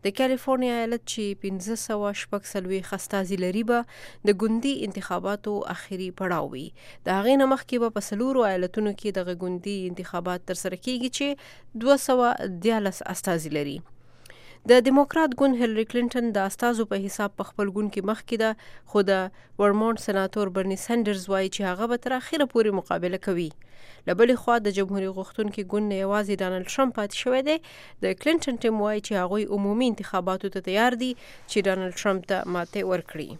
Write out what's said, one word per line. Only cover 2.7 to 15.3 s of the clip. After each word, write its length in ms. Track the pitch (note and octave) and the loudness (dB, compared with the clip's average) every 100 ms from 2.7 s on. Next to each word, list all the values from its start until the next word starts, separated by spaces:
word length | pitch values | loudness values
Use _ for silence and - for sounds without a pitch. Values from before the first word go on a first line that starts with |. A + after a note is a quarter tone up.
| F#3+ F3+ G3 | -4 -4 -8
استازي 400 | - G3 F#3 F#3+ | -4 -2 -2 -2
لري، 200 | F3+ G3+ A3+ | 0 0 2
به 80 | A#3+ A#3+ - - - - | 0 0 -12 -20 -2 2
د 80 | F#3+ | 4
ګوندي 300 | A3 A3+ C4+ C#4 G#3 | 4 2 0 -2 -4
انتخاباتو 680 | G3 - F3+ F#3 G#3 G#3+ G3+ - | -8 -6 -4 -2 -4 -4 -4 -6
آخري 340 | F3+ - F#3+ F#3 F3+ | -10 -8 -8 -8 -4
پړاو 260 | F#3 E3+ D3 | -2 -2 -2
وي. 100 | B2+ D3 - - - - | -8 -12 -14 -20 -8 -2
د 140 | F#3+ | 2
هغې 160 | A3 C#4 | 4 6
نه 80 | C4+ | 6
مخکې 320 | C4 - B3 | 2 0 -2
به 60 | A#3 A3 | 0 -2
په 40 | G3+ | -6
څلورو 400 | G#3 B3+ C4 G#3+ | -2 0 2 2
ایالتونو 480 | F#3 F3+ A3 G#3+ G3+ | 2 -2 0 -2 -2
کې 240 | G#3 F#3+ | -4 -4
دغه 180 | F3+ F3 | -4 -4
ګوندي 340 | F3+ F3+ G3+ G3+ F#3 | -4 -4 -6 -6 -6
انتخابات 580 | F3+ F3+ F3 F3 F3+ - | -8 -8 -6 -4 -6 -6
ترسره 280 | F#3 F#3+ F3+ - | -6 -6 -6 -6
کیږي 240 | B3+ B3+ - | -4 -4 -2
چې 100 | C#4+ C#4+ - - - A3+ A#3+ | -2 -4 -10 -20 -14 -2 4
دوه 140 | C#4 - | 4 6
سوه 500 | B3+ A#3+ - F#3+ F3 G#3 | 4 4 2 -4 -2 0
دیارلس 380 | A3+ G3 F#3+ - | 2 0 -4 -8
استازي 400 | F3+ - E3+ D#3 D3+ | -4 -2 -2 0 -4
لري. 180 | C#3+ D3 - - - - - - - - G#3 | -4 -6 -12 -20 -20 -20 -20 -20 -20 -12 6
د 120 | B3 A#3+ | 8 8
دیموکرات 500 | C4+ C#4+ D#4+ D#4 | 6 6 4 2